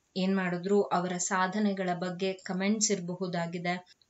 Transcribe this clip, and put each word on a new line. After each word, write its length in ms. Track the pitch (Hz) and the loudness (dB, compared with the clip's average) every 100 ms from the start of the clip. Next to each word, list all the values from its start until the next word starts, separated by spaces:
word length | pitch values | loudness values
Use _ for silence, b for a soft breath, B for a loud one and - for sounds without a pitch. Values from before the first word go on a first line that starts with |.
| _ 185 | _ -2
ಏನ್ 180 | 190 196 | 0 2
ಮಾಡಿದ್ರು, 460 | 180 170 180 202 | 0 -2 2 2
ಅವರ 360 | 190 180 175 180 | 4 0 0 -2
ಸಾಧನೆಗಳ 720 | - 190 185 208 208 190 180 | -2 0 0 2 2 2 0
ಬಗ್ಗೆ 400 | 175 185 175 190 | -2 -4 -2 -2
ಕಾಮೆಂಟ್ಸ್ 580 | 190 - 185 196 220 214 | -2 -4 -2 0 2 2
ಇರಬಹುದಾಗಿದೆ, 1120 | 190 175 175 185 175 170 175 170 180 - _ | 0 -2 -6 -4 -2 -4 -4 -2 -4 -6 _